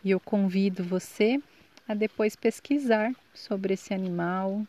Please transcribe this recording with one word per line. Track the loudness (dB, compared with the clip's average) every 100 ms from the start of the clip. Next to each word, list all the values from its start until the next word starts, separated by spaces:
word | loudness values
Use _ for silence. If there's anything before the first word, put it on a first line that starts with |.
E | 2
eu | 0
convido | 2 0 2 2 0 0
você | -2 -4 -4 0 2 2 -4 -20 -20 -20 -8
a |
depois | -2 -2 0 -2 2
pesquisar | -2 -2 -2 0 2 2 2 -4 _
sobre | -20 -6 -4 -2 -2
esse | -2
animal | -4 -2 -2 -2 -2 -2 -4